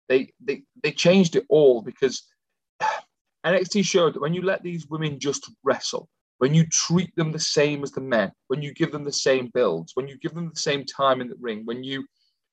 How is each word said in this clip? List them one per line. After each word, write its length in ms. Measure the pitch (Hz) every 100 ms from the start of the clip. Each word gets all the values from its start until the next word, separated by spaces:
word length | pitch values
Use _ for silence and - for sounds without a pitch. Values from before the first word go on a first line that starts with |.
| _
they, 240 | 131 131 _
they, 200 | 127 143 - _
they 100 | 151
changed 440 | 147 170 190 175 135
it 80 | -
all 320 | 151 143 120
because 400 | 117 - 131 - - _ _
<sighs> 280 | _ _ _ - - - _ _ _
N 100 | 156
X 140 | 185 185
T 140 | 208
showed 320 | 185 190 165
that 80 | 143
when 100 | 147
you 80 | 180
let 220 | 180 185
these 240 | 175 175 147
women 320 | 156 156 139
just 320 | 143 135 - -
wrestle, 460 | 135 123 - - - _ _ _
when 160 | -
you 120 | 160 160
treat 500 | - - 170 180 -
them 160 | 160
the 60 | 156
same 440 | - - 147 147
as 100 | 139
the 80 | 139
men, 300 | 135 117 147 - _
when 140 | 135
you 100 | 147
give 200 | - 160
them 120 | 147
the 80 | 143
same 380 | 139 143 131 123
builds, 400 | 123 113 82 82
when 120 | - 135
you 100 | 135
give 160 | 165
them 160 | 160 170
the 80 | 160
same 240 | 160 143
time 360 | 131 - 135 127
in 80 | 123
the 80 | 117
ring, 220 | 120 107
when 180 | 113 120
you 240 | 131 135 139 _ _ _ _